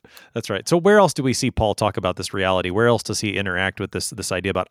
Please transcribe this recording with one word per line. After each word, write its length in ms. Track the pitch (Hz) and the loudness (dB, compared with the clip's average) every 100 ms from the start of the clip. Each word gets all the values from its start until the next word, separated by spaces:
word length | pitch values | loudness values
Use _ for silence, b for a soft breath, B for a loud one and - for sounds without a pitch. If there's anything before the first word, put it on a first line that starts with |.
| - B B | -20 B B
That's 160 | 120 - | -10 -4
right. 180 | 98 - | -4 0
So 80 | 170 | 2
where 220 | 175 208 | 6 6
else 160 | 185 | 6
do 80 | - | 2
we 120 | 135 | -2
see 180 | - 127 | 0 0
Paul 240 | - 110 98 | 0 0 2
talk 200 | 104 - | 0 0
about 200 | 92 90 | -4 -4
this 180 | 90 | -6
reality? 380 | 98 95 92 90 | -2 0 2 0
Where 160 | 92 117 | 2 4
else 160 | 113 | 4
does 160 | - 101 | 0 -6
he 180 | 107 98 | -4 -4
interact 420 | 98 90 95 - | -2 -2 -2 -4
with 120 | 95 | -6
this, 180 | 92 - | -6 -8
this 220 | - 92 | -8 -6
idea 180 | 92 95 | -4 -2
about 180 | 92 - | -2 -2